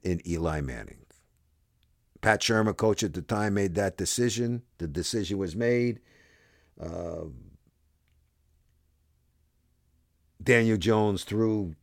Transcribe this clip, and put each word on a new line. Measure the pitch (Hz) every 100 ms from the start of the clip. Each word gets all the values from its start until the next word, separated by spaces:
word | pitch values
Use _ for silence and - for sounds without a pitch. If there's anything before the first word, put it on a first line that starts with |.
in | 95 87 87
Eli | 85 82 78
Manning. | 69 60 - - _ _ _ _ _ _ _ _ _ _ _ _
Pat | 110 107
Shurmur, | - 113 107 98
coach | 110 104
at | 104
the | 85
time, | - 107 107
made | 101 98 85
that | 98 -
decision. | 92 - 123 110 120 120 - _
The | 85
decision | 71 90 117 92 98
was | 95
made. | 90 117 120 123 113 - _ _ _ _ _ _ -
Uh, | 82 85 85 82 80 62 - - _ _ _ _ _ _ _ _ _ _ _ _ _ _ _ _ _ _ _ _ _ _ _ _ _ _ _ _
Daniel | 87 120 113 107
Jones | 92 107 107 98
threw | - 104 113 107 95 78